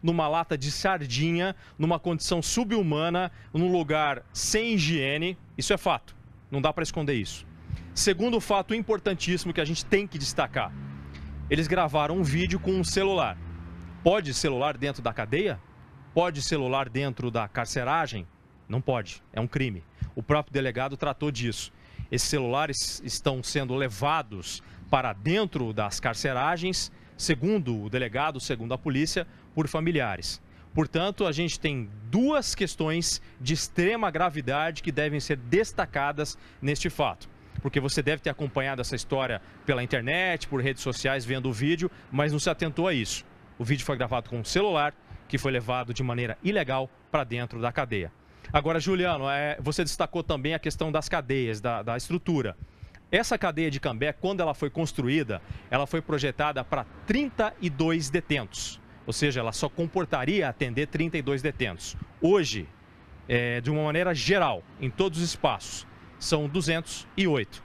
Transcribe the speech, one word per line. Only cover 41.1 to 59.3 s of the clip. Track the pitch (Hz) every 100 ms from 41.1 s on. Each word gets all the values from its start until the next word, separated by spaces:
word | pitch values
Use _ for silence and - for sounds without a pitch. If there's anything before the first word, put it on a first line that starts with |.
| 135 117
vendo | 131 127
o |
vídeo, | 110 139 165 170 - -
mas | 131 147
não | 147
se | 180
atentou | 160 160 143 180
a |
isso. | 151 104 - - - - -
O | 117
vídeo | 139 -
foi | 135
gravado | 120 123 -
com | 120
um | 107
celular, | 180 208 165 147 - - - -
que | 135
foi | 139
levado | 127 110 127 123
de | 120
maneira | 127 120 120 110
ilegal | - 208 139 131 131 - -
pra | 151 127
dentro | 120 120 120
da | 120
cadeia. | 123 131 107 82 - - - -
Agora, | 151 147 165
Juliano, | 160 190 180 156 135
é, | 139 147 147
você | 147 151
destacou | 165 - 160 170
também | 160 151 135
a | 160
questão | 156 147 160
das | 156 151
cadeias, | 170 131 135 120 107
da, | 120 113
da | 107 117
estrutura. | - 170 - 160 113 87 - - - - -
Essa | 185 226 226
cadeia | 190 156 160
de | 135
Cambé, | 143 113 147
quando | 151 180 196
ela | 165
foi | 143 147
construída, | - 160 - 123 151 131 95 - - -
ela | 127 143
foi | 165
projetada | - 151 139 123 147 139
pra | 123 143 117 - -
trinta | 220 285 - 220 -
e | 175
dois | 135 160 165 139
detentos. | 165 - 147 104 - - - - - -
Ou |
seja, | 120 147